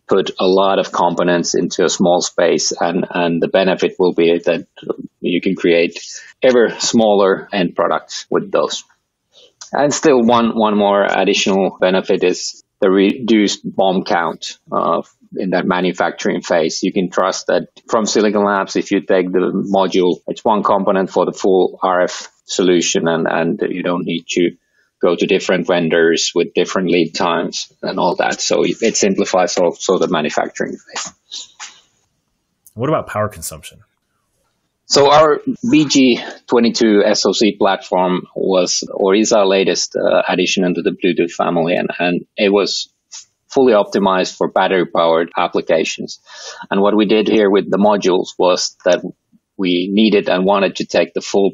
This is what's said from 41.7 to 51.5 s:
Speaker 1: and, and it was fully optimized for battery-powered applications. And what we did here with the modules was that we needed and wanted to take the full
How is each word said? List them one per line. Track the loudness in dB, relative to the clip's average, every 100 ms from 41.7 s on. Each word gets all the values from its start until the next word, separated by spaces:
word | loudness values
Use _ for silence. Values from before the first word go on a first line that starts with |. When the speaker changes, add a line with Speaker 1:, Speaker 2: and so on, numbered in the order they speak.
| -2
Speaker 1:
and, | -2 -4
and | -2 -2 -6 -2
it | 2
was | 2 0 -4 -10 _ _ -20 -20 _ _
fully | 2 4
optimized | 4 2 0 0 0 -2 -4
for | -2
battery-powered | 0 0 0 0 0 2 2 0 -2
applications. | -2 -2 0 0 0 -6 -12 -14 _ -20 -18 -18 -6
And | 0
what | 2 2
we | 2
did | 2 2
here | 2 4
with | 2 0
the | 0
modules | 2 2 2 0 -2 0
was | 0 0 -2 -4 0
that | 0 -2 -14 _ _ _ -6
we | -2 -2 0
needed | 2 4 2 2
and | 0 0
wanted | 0 0 -4
to | -4
take | -2 -2 -4
the |
full | -4 0 0